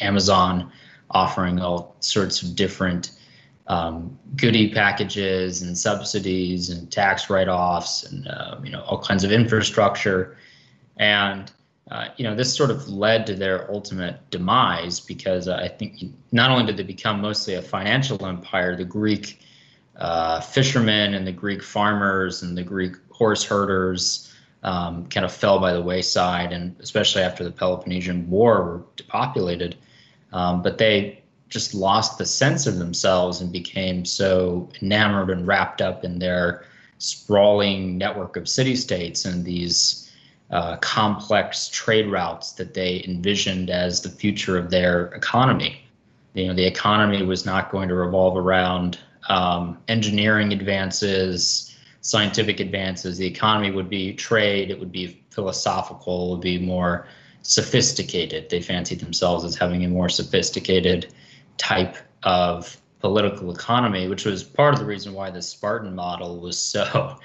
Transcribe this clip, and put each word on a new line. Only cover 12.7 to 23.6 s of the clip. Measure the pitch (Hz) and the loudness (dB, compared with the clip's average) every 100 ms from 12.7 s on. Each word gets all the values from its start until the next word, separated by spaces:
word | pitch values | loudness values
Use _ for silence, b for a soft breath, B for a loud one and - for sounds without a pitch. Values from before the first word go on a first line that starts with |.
of | 107 - | 0 -6
led | 98 107 113 110 | 0 2 2 0
to | |
their | 95 98 92 - | -2 -2 -2 -2
ultimate | 101 - 92 87 - - | -8 -6 -6 -6 -8 -8
demise, | 90 90 123 110 85 87 90 | -4 2 4 4 0 -4 -8
because, | - 90 - 90 90 | -10 -8 -2 -2 -2
uh, | 90 | -4
I | 156 | -6
think | - 107 - 90 - _ | -8 -12 -10 -14 -14 _
not | 120 127 | 4 6
only | 127 110 | 4 2
did | 101 | -2
they | |
become | 98 92 113 104 | -6 -6 -4 -2
mostly | 101 87 - | -2 -4 -4
a | 90 | -6
financial | - 98 101 127 135 101 95 | -6 -4 0 0 0 -2 -4
empire, | 90 - 95 90 90 | -8 -4 0 0 -2
the | |
Greek, | 90 107 107 98 - - b b b b b - | -4 -2 0 0 -4 -16 b b b b b -8
uh, | 87 82 82 80 | -2 0 0 -2
fishermen | - 135 131 127 110 107 104 | 0 2 2 4 4 4 2
and | 98 92 | 0 -4
the | |
Greek | 90 101 98 | -6 -6 -6
farmers | - 107 104 104 98 95 92 - | -4 0 2 2 2 2 0 -4
and | 90 87 | -6 -6
the | |
Greek | 90 98 90 - _ | -6 -4 -4 -6 _
horse | - 113 101 | 0 2 2
herders, | - 101 | 2 0